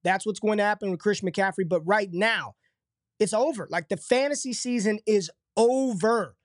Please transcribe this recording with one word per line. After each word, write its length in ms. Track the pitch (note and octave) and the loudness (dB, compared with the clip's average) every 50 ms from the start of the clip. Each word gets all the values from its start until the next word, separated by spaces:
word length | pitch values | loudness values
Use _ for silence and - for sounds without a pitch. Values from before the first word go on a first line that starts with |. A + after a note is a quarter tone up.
that's 240 | - F#3 F#3 G3 - | 2 0 0 0 -2
what's 140 | G#3+ G3 - | -4 -6 -2
going 180 | - A3 G#3+ G#3 | -2 0 0 2
to 60 | G3+ | 2
happen 260 | G#3 G#3 G3+ G#3+ G3 | 0 0 -2 -4 -6
with 80 | F#3 D#3+ | -6 -2
Christian 320 | - G#3 G3+ - G3 F#3 | 0 0 0 0 -2 -4
McCaffrey, 380 | - - F#3+ G3 - - F#3+ D#3 | -2 0 -2 -2 0 -4 -2 0
but 120 | F#3 E3+ D#3 | 0 -2 2
right 220 | E3+ G3+ G#3+ G3+ G3 | 2 0 0 0 -2
now, 460 | E3+ F3 G#3 A3+ A3+ F#3+ C#3 A2+ - _ _ _ _ _ _ _ _ _ _ _ _ _ | -2 0 0 0 0 -2 -4 -8 -16 _ _ _ _ _ _ _ _ _ _ _ _ _
it's 120 | G#3+ F#3 | 0 2
over. 360 | A3 G#3+ B3+ D#4 D4 G3+ D#3 - | 4 2 2 2 0 -4 -8 -4
Like, 180 | E3 F3 D#3+ _ | -4 -6 -4 _
the 80 | G3+ | -6
fantasy 560 | - - - B3 B3+ C#4 C#4+ D4 C#4 - C4 | -6 0 2 2 2 2 0 -2 -4 -6 -8
season 460 | A3+ - - B3 B3 A#3+ F#3+ A3 G#3+ G#3+ _ | -8 -6 -4 -2 -2 0 0 0 -2 0 _
is 240 | G#3+ G#3+ G3+ F3 D#3 - _ _ _ _ | 2 2 2 0 -2 -14 _ _ _ _
over. 800 | G3+ A3+ A#3+ B3+ C4 C4+ B3+ A3+ F3 F3+ A3 A#3 A3+ F#3 B2+ _ _ | 2 4 4 4 2 0 0 -2 0 2 2 2 2 -2 -4 _ _